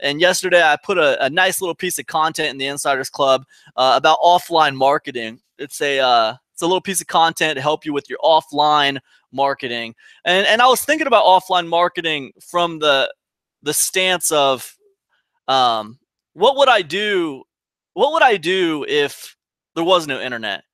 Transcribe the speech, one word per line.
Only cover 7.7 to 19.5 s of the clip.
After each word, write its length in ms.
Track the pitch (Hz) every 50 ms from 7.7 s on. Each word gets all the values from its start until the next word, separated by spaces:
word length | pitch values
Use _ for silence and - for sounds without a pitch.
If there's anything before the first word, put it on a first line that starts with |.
| 156 151 -
you 80 | 156 143
with 160 | 143 - -
your 100 | 123 - -
offline 760 | 156 160 156 - - 143 143 147 151 151 151 143 139 139 131 _ _ _ _ _ _ -
marketing. 640 | 131 139 139 135 - - 123 117 117 117 113 110 _ _ - - _ -
And, 220 | 170 180 190 208
and 160 | - 208 226 247
I 40 |
was 160 | 262 247 - -
thinking 240 | - 302 311 311
about 180 | 277 233 208 -
offline 420 | 185 185 185 - - 185 180 170
marketing 680 | 165 170 170 175 - - 180 165 165 156 147 135 104 - 95
from 380 | - - - 175 175 170 165 156
the, 340 | 151 151 139 135 123 - - _ _ _ _ _ _ _ _ _ -
the 120 | 143 151
stance 560 | - - - - 190 185 185 185 170 - -
of, 440 | 156 147 143 135 135 120 - - - _ _ _ _ _ _ _ _ _ _ _ _ _ _ -
um, 500 | 135 131 127 120 113 110 107 107 117 _ _ _ _ _ _ _ _
what 240 | 139 190 262 277
would 120 | 269 277 262
I 140 | 240 214 185
do? 600 | 143 156 196 214 208 202 180 170 156 139 127 - _ _ _ _ _ _ _ _ _ -
What 180 | 170 226 285 311
would 100 | 330 302
I 140 | 254 220
do 500 | 190 143 170 185 190 180 165 160 147 131 -
if 480 | - 147 143 139 - - - - - _ _ _